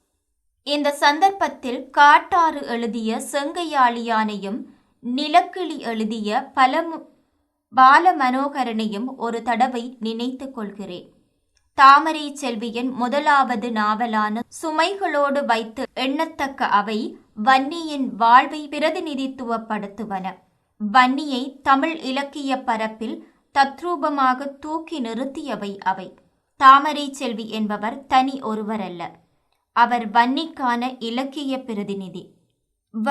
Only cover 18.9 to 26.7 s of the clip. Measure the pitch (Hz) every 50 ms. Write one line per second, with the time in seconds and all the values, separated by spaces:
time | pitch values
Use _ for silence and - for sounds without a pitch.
18.9 | 320 370 339 311 285 262 269 269 262 - 254 233 233 220 220 - 214 214 202 196
19.9 | - - 220 220 196 185 180 185 180 - _ _ _ _ _ _ _ - 214 208
20.9 | 202 254 254 254 262 277 311 294 269 240 262 294 - - - 294 269 269 294 320
21.9 | 320 - - 254 262 277 285 285 - 311 277 269 262 247 262 - 233 220 220 220
22.9 | 214 - 220 233 - 330 - - _ _ _ _ - 285 277 269 - - - 349
23.9 | 349 302 294 302 294 285 269 262 254 262 277 277 277 - - 302 311 320 320 -
24.9 | 339 302 240 226 226 220 269 269 - - 294 277 220 208 202 202 196 196 - 190
25.9 | 190 190 185 180 - _ _ _ _ _ _ _ _ - 285 269